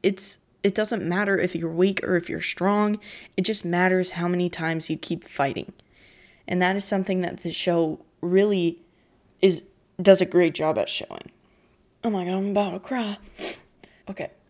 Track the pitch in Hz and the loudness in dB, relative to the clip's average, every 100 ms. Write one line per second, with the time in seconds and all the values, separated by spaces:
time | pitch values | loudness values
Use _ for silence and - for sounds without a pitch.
0 | 196 196 - - _ _ 202 196 214 220 | 0 0 -2 -2 _ _ -2 0 -2 -2
1 | 160 180 202 196 180 170 165 165 190 190 | -2 -2 0 0 0 -2 -4 2 2 2
2 | - 180 170 165 165 - 185 208 208 208 | 0 -2 -2 -8 -6 -2 0 2 0 -2
3 | - - - - 185 214 175 175 185 185 | -8 -20 -10 -4 -2 -2 -2 2 2 2
4 | 180 175 175 180 175 - 165 160 - 160 | 0 -2 -2 0 0 -2 -4 -4 -4 -6
5 | - 165 - - 139 - - - - _ | -4 -8 -8 -2 -2 -2 -10 -16 -20 _
6 | - - - _ - 185 180 196 196 196 | -20 -20 -20 _ -4 0 2 0 0 -2
7 | 190 185 180 - 170 165 - 170 160 156 | 0 -2 -2 -6 -6 -2 0 2 0 -2
8 | - _ 175 185 208 196 170 165 _ _ | -12 _ 2 4 4 2 0 -2 _ _
9 | _ _ _ _ 190 165 - _ _ - | _ _ _ _ 4 4 -6 _ _ 0
10 | 185 190 180 175 170 165 156 127 - - | 6 8 6 4 2 2 -2 0 -2 -4
11 | - - - _ _ _ _ _ _ _ | -8 -14 -16 _ _ _ _ _ _ _
12 | 233 202 180 190 196 202 202 180 - 254 | -4 -2 -2 -2 0 0 0 -4 -6 -4
13 | 214 202 - - - - _ _ - _ | -4 -6 -14 -10 -10 -10 _ _ -20 _
14 | - 196 - - | -16 -10 -12 -12